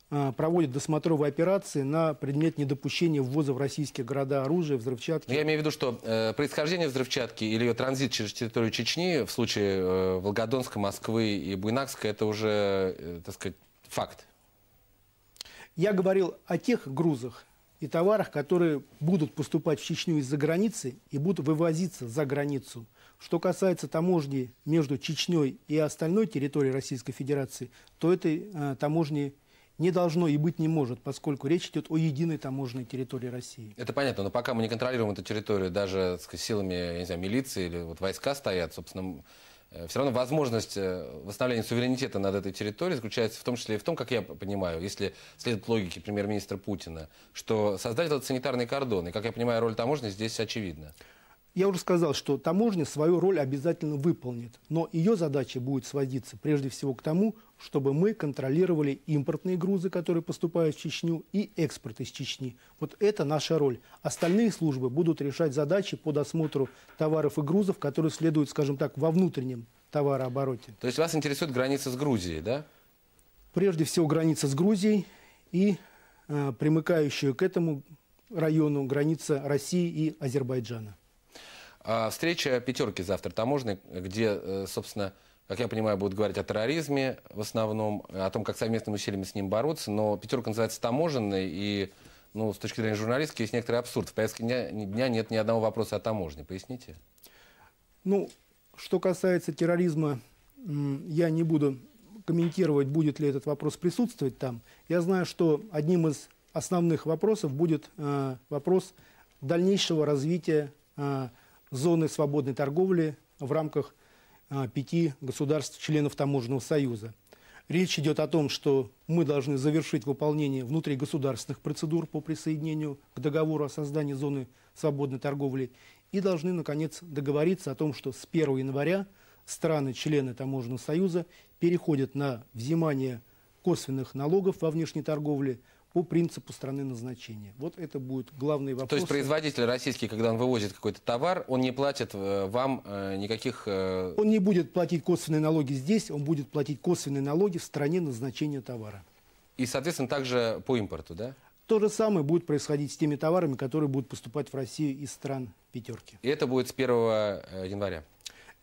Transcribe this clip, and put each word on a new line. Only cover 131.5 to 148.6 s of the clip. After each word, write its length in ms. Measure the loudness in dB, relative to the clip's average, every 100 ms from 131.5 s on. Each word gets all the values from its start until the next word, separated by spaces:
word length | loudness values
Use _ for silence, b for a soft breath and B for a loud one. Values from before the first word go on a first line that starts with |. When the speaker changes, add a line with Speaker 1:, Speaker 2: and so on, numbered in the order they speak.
| _
Speaker 1:
переходят 560 | 2 4 2 2 0
на 300 | 0 -2 -4 -8
взимание 680 | -8 0 2 2 2 -2 -4 b b b _
косвенных 520 | 0 0 0 -6 -6
налогов 420 | -4 0 2 2 0
во 100 | 0
внешней 320 | 0 -2 -4
торговле 560 | -4 -2 -2 0 -2 -4 b b b
по 100 | -2
принципу 500 | 2 2 0 -2 -14
страны 300 | -10 -8 -6
назначения. 720 | -6 -6 -8 -10 -12 -14 -14 -10
Вот 220 | -10 -8
это 220 | -8 -8
будет 360 | -6 -6 -6 -4
главный 380 | -2 0 -2
вопрос. 160 | -4 0
Speaker 2:
То 60 | 0
есть 100 | 2
производитель 580 | 0 2 0 0 2
российский, 440 | 2 2 -2 -2 -4
когда 220 | 2 2
он 80 | 4
вывозит 340 | 2 2 0
какой-то 280 | -2 -4 -2
товар, 440 | -2 0 0 0 0
он 140 | 0
не 100 | 2
платит, 400 | 2 0 0 -4
э, 320 | -4 -2 0 0
вам, 360 | 0 0 -2
э, 320 | -6 -6 -4 -4
никаких, 460 | -2 -2 -4 -4 -2
э, 480 | -2 0 -2 -2 2
Speaker 1:
Он 100 | 4
не 120 | 4
будет 320 | 4 4 2
платить 320 | 0 0 0
косвенные 340 | 2 0 2 2
налоги 340 | 4 2 0
здесь, 380 | -2 2 2 0
он 140 | -4
будет 240 | 0 -2 -2
платить 320 | -2 -2 -2
косвенные 420 | 0 0 0 -2
налоги 360 | 0 2 2 0
в 40 |
стране 380 | -6 -2 0 0
назначения 600 | -2 -4 -6 -4 -4 -4